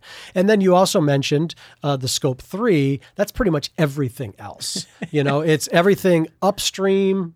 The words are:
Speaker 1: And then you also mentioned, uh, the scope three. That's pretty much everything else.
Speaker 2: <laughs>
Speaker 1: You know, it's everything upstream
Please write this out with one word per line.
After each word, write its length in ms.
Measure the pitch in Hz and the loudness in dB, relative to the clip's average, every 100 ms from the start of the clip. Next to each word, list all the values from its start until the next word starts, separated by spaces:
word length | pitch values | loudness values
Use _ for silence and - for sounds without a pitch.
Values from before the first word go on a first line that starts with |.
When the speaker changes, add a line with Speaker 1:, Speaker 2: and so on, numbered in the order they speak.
| - - - - | -20 -20 -8 -2
Speaker 1:
And 120 | 196 | 2
then 140 | 214 | 4
you 140 | 190 180 | 4 4
also 260 | 190 202 | 4 2
mentioned, 540 | 147 139 135 147 165 - - - | 2 0 0 -2 -2 -8 -20 -10
uh, 160 | 147 139 | -6 -4
the 100 | 127 | -4
scope 360 | - 147 127 | -4 -4 -4
three. 560 | - 190 240 160 139 139 - - | -8 -4 0 2 2 -2 -6 -6
That's 160 | 202 | -4
pretty 180 | - 220 | -2 0
much 220 | 147 - - | 0 -4 -2
everything 600 | 151 139 131 - 117 - | -2 -2 -6 -6 -12 -12
else. 480 | 104 - - - - | -18 -14 -10 -10 -12
Speaker 2:
<laughs> 40 | _ - | _ -6
Speaker 1:
You 140 | 151 | -2
know, 180 | 143 143 | 0 0
it's 260 | 160 156 - | 0 0 0
everything 580 | 175 185 190 190 170 160 _ | 2 4 2 2 2 0 _
upstream 880 | 190 202 - - 190 196 196 190 170 | -2 -2 -4 -4 0 2 2 0 -4